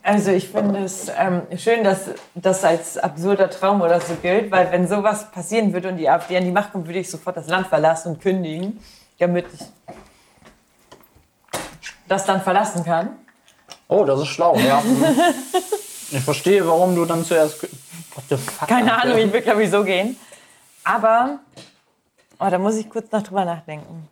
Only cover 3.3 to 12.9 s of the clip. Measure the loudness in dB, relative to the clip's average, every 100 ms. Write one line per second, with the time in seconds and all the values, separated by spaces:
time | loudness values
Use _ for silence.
3.3 | 2 0 0 0 2 4 2 0 -4 0
4.3 | 0 2 2 2 2 0 2 0 -2 -8
5.3 | -14 -2 0 0 0 -6 -2 2 2 0
6.3 | -2 0 0 -2 -8 -6 -8 -8 -10 -10
7.3 | -10 -4 -2 0 2 2 0 -4 -4 -2
8.3 | -2 -4 -6 -8 -10 -18 -20 _ _ 0
9.3 | 0 -4 -18 -20 _ -20 -20 -20 _ _
10.3 | _ -20 _ _ _ _ -20 _ _ _
11.3 | _ _ -10 -10 -16 -20 -20 -4 -2 0
12.3 | -2 2 0 0 -2 -2